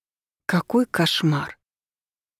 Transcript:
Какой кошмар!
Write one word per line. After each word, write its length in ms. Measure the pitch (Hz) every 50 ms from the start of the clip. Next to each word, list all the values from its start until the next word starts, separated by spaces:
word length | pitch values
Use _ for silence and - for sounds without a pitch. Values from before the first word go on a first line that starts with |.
| _ _ _ _ _ _ _ _ _
Какой 400 | - - 175 - - - 240 247
кошмар! 720 | - - - 165 - - - - 156 147 143 151 - - _ _ _ _ _ _ _ _ _ _ _ _ _ _ _ _